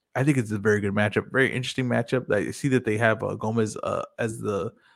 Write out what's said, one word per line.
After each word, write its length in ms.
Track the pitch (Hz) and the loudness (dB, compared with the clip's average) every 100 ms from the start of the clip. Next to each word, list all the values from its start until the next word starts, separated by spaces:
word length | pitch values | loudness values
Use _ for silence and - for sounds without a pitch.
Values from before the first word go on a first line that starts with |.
| _ 123 | _ 0
I 80 | |
think 160 | 139 135 | 2 2
it's 100 | 104 | 0
a 80 | 104 | 0
very 240 | 104 104 | 2 2
good 120 | 101 | 2
matchup, 380 | 101 104 110 98 | 2 2 0 0
very 220 | 131 131 | 0 2
interesting 340 | 127 127 - 127 | 0 -4 -4 0
matchup. 440 | 117 117 127 101 | 0 0 -2 0
I 180 | 104 80 | 0 0
see 180 | - 139 | -2 2
that 140 | 127 | 2
they 140 | 117 107 | 2 2
have, 240 | 117 107 | 2 2
uh, 140 | 101 107 | -2 -4
Gomez, 420 | 110 113 107 - | -2 0 0 -2
uh, 280 | - - - - | -4 -4 -6 -6
as 220 | 117 113 | -6 -4
the 320 | 107 98 107 - _ | -4 -2 -4 -10 _